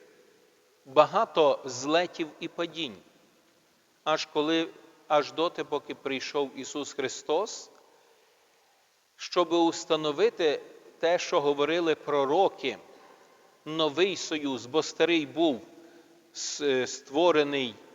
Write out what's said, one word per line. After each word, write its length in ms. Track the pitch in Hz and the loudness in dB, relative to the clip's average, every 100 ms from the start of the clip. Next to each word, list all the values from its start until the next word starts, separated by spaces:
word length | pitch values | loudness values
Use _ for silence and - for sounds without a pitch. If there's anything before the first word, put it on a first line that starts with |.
| - _ _ _ _ _ _ _ 139 | -20 _ _ _ _ _ _ _ 0
багато 720 | 131 147 180 226 180 147 127 | 4 6 4 0 4 4 2
злетів 640 | 135 120 139 160 175 - 156 - | -4 -8 0 0 0 -6 -10 -8
і 80 | 165 | -10
падінь, 480 | - 170 160 143 95 - _ _ _ _ _ _ _ _ _ | -6 -8 -6 -10 -10 -20 _ _ _ _ _ _ _ _ _
аж 220 | - 156 - | -2 -2 -2
коли, 420 | 156 147 165 165 - - - - | -2 0 0 -2 -8 -20 -14 0
аж 240 | 151 131 | 0 0
доти, 320 | 139 170 - | -2 -4 -4
поки 300 | 143 147 - | -6 -6 -8
прийшов 640 | 139 135 135 - 147 139 131 | -10 -6 -6 -4 -4 -4 -6
Ісус 340 | 123 151 135 | -10 -10 -8
Христос, 760 | - 131 - - 156 220 - - - _ _ _ _ _ _ _ _ _ _ _ _ _ - | -6 -6 -6 -2 -2 -2 -8 -16 -20 _ _ _ _ _ _ _ _ _ _ _ _ _ -16
щоби 400 | - 185 165 170 | -4 0 2 4
установити 1040 | 165 160 - 156 156 147 220 226 160 135 - - - - | 2 0 -2 -2 -2 0 0 2 0 0 -6 -20 -20 -4
те, 200 | 165 175 | 0 0
що 220 | - 180 | 0 0
говорили 540 | 143 143 143 170 165 | 2 2 2 2 0
пророки, 840 | 151 - 143 135 165 190 - 135 101 - - - - - _ _ _ | -2 0 0 2 4 2 0 -6 -6 -12 -20 -20 -20 -20 _ _ _
новий 520 | 151 160 156 139 196 165 | -8 -2 0 2 0 -2
союз, 500 | - 156 143 127 120 | -6 -4 -4 -6 -4
бо 160 | 151 | -2
старий 440 | - - 165 170 139 | -2 0 2 2 0
був 340 | 143 165 113 - - - - - _ _ | 2 2 2 -6 -20 -20 -20 -20 _ _
с-, 540 | - - - 147 131 123 | -12 -10 -4 0 0 -2
створений, 880 | - - 139 175 151 143 139 123 104 - | -6 -4 2 4 6 2 0 -4 -8 -20